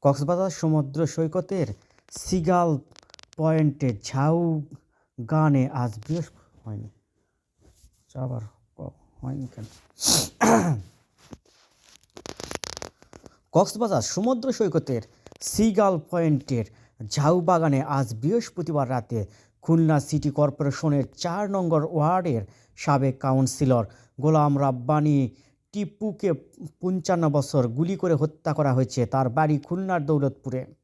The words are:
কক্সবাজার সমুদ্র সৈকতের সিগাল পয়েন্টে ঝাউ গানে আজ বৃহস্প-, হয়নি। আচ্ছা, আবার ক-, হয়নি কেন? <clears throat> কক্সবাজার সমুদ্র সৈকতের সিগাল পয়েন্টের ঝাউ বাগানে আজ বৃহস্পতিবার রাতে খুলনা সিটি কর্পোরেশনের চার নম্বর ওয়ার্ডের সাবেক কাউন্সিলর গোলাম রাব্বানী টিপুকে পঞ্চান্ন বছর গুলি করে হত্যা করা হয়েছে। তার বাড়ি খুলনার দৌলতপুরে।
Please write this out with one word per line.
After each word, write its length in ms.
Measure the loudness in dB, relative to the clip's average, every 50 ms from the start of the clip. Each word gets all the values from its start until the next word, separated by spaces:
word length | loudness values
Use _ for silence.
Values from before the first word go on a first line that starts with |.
| 4
কক্সবাজার 440 | 2 2 2 0 -2 0 0 0 -4
সমুদ্র 560 | -4 -2 0 2 2 2 0 -2 -2 -2 -2
সৈকতের 600 | -2 -2 -2 -4 -2 -2 -4 -6 -4 -4 -4 -4 -4 -6 -12 _ _ _ _ _ _ -16
সিগাল 680 | -14 -8 -4 -2 -2 2 2 2 4 4 2 2 -2 -4 _ -20 -20 _ _ _ -20 -20 _ -8
পয়েন্টে 640 | -2 0 2 2 4 4 2 2 0 -2 -2 -2 -2 -8
ঝাউ 580 | -6 -2 0 2 2 2 2 2 0 0 -2 -4 -8 -14 -20 _ _ _ _ _ _ _ -12 -6 -2
গানে 380 | 0 2 4 4 4 4 2 2
আজ 240 | 0 -2 -4 -4 -4 -8 -8 -6
বৃহস্প-, 600 | -4 -4 -6 -8 _ _ _ _ _ _ _ -12
হয়নি। 200 | -12 -12 -12 -14 _ _ _ _ _ _ _ _ _ _ _ _ _ _ _
আচ্ছা, 580 | _ _ _ _ -20 _ _ _ _ _ -10 -8
আবার 160 | -8 -8 -8 -10 -12 _ _ _ _ _
ক-, 140 | -16 -16 -16 -16 _ _ _ _ _ -10
হয়নি 240 | -10 -8 -8 -10
কেন? 180 | -12 -12 -16 -18 -18 -18 -20 _ _ _ _ 0 0 2 2 0 -2 -2 _
<clears throat> 400 | 4 6 6 6 4 2 0 -2 -4 -12 _ _ _ _ _ _ _ _ -20 -20 _ _ _ _ _ _ _ _ _ _ _ -20 _ _ _ -18 -12 -12 -10 -10 -10 -12 -10 -12 -10 -12 -12 -12 -14 -14 _ _ -20 _ -20 -20 _ -20 _ _ _ _ 2
কক্সবাজার 500 | 2 2 2 0 -4 -2 0 0 0 -2
সমুদ্র 500 | -2 -4 -2 0 0 0 0 -2 -4 -2
সৈকতের 500 | 0 0 0 0 0 -2 0 -4 -6 -6 -8 _ _ _ -20 -20 -12
সিগাল 600 | -10 -6 0 2 2 2 4 4 2 2 2 0 -4 _
পয়েন্টের 540 | -2 0 2 2 2 2 0 -2 -4 -4 -4 -4 -8 _ -20 _ _ _ -14
ঝাউ 340 | -8 -4 0 2 2 2 2
বাগানে 420 | 2 2 2 2 4 2 2 2 0
আজ 320 | 0 -2 -2 -2 -2 -6
বৃহস্পতিবার 760 | -4 -2 0 0 0 -2 -4 _ -8 -6 -2 -2 -2 0 0
রাতে 360 | -2 -4 -4 _ -6 -6 -6 -6 -10 _ _ _ _ _ _
খুলনা 380 | 2 4 4 6 4 4 2
সিটি 300 | 0 0 -4 -2 -2 -2
কর্পোরেশনের 760 | 0 2 0 0 0 -2 -2 -2 -2 -2 0 0 2 2 0 -2 -6
চার 340 | -8 -6 -6 -4 -4 -4 -2
নম্বর 360 | -2 -2 0 2 0 0 0 0
ওয়ার্ডের 520 | -2 0 2 2 2 0 0 0 -2 -2 -4 -6 -14 _ _ _ _
সাবেক 420 | -10 0 2 2 2 2 0 -2 -2
কাউন্সিলর 680 | -2 0 2 2 2 0 0 0 2 2 4 2 2 -2 -8 -20 -20 _ _ -2
গোলাম 380 | 0 2 4 4 4 4 2 2
রাব্বানী 680 | 2 0 0 -2 -2 0 0 2 2 4 4 2 2 0 -4 _ _ _ _ _ _ _ -8
টিপুকে 600 | -6 -6 -6 -6 _ -6 -6 -6 -2 -2 -2 -2 -2 -4 _ _ -18 -18 -18 _ _
পঞ্চান্ন 480 | -4 -4 -4 -4 -2 0 0 2 2 2
বছর 400 | 2 0 -2 0 0 0 0 0
গুলি 280 | 0 -2 -2 -2 -2
করে 180 | -2 0 0 2
হত্যা 400 | 2 0 -2 -4 _ _ -6 -2
করা 180 | 0 0 2 2
হয়েছে। 340 | 2 0 -2 0 -2 -2
তার 220 | 0 0 0 0 0
বাড়ি 300 | 0 0 2 2 2 0
খুলনার 480 | -2 -4 -6 -6 -4 -2 -2 -2 0
দৌলতপুরে। 600 | 0 0 2 2 0 -2 -4 _ -8 -6 -6 -8 -10 -16 _